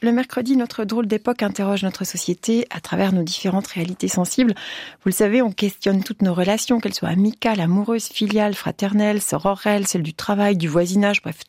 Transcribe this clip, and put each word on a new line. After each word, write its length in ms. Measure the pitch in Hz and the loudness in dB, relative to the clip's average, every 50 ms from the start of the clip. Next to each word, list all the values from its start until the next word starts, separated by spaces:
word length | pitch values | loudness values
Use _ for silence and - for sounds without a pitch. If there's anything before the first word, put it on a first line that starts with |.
Le 100 | - 233 | 0 2
mercredi, 460 | 233 247 254 - - 254 233 247 277 254 | 2 2 0 -2 -4 -4 0 2 2 2
notre 260 | 240 - - - 220 | 2 0 -4 -6 -4
drôle 220 | 196 220 233 233 | -2 -2 -2 0
d'époque 360 | 202 214 214 - 240 240 - | 0 -2 -2 0 -2 -2 0
interroge 420 | 214 202 196 - 196 196 202 190 190 | -2 -4 -2 -2 -2 0 0 0 -2
notre 200 | 190 - - 190 | -2 -4 -4 -8
société 640 | - - 170 - - 175 - - - 226 233 240 - | -6 -6 -6 -4 -4 -4 -2 0 0 0 0 0 -2
à 120 | - 170 | -6 -12
travers 340 | - - - 180 196 190 190 | -10 -4 -2 0 0 2 2
nos 80 | 180 | 0
différentes 440 | 165 170 - - - 190 180 196 196 | 0 -2 -4 -4 -2 0 0 -2 -2
réalités 420 | - - 190 165 180 180 - - 185 | -4 -6 -6 -4 -4 -4 -4 -4 -2
sensibles. 440 | - 185 180 - - - 254 226 196 | 0 0 -2 0 0 2 2 2 0
Vous 500 | - - - - - - - - _ - | -2 -6 -12 -12 -12 -14 -16 -10 _ -2
le 60 | 196 | -2
savez, 280 | 185 - 220 202 214 254 | 0 2 2 4 4 4
on 120 | 247 214 | 2 2
questionne 520 | 185 - 208 196 - - - 196 196 190 190 | 0 -2 -2 -2 -2 -2 0 0 2 2 0
toutes 160 | - 214 - | -2 -2 0
nos 140 | 202 185 175 | 0 2 2
relations, 460 | 180 180 190 208 214 - - 247 226 | 2 2 2 0 0 0 0 0 0
qu'elles 120 | - 202 - | 0 -2 -4
soient 140 | - 175 165 | -4 -2 0
amicales, 520 | 165 185 202 220 240 - - 226 220 196 | 2 4 2 2 2 0 -2 0 0 2
amoureuses, 460 | 165 165 180 202 208 233 233 226 - - | 2 2 2 2 2 0 -2 -2 -2 -6
filiales, 460 | - - 220 202 208 214 208 208 196 | -4 -2 -2 0 2 2 2 2 0
fraternelles, 680 | - - - - - 202 196 202 208 208 208 208 208 | -2 -4 -6 -4 -2 -2 0 2 2 2 2 2 0
sororelles, 640 | - - 151 151 - 196 196 190 - 214 208 202 196 | 0 -2 -2 0 0 0 0 0 0 0 2 2 0
celles 160 | - - 180 | 0 -2 -2
du 100 | 156 156 | -2 -4
travail, 460 | 160 - - - 202 202 202 202 202 175 | -6 -6 -4 -2 0 2 4 2 2 2
du 100 | 165 160 | 2 2
voisinage, 540 | 147 170 175 175 185 208 202 202 208 202 | 2 2 2 2 2 2 2 2 2 0
bref, 160 | - 165 160 - - | -2 -6 -12 -12 -14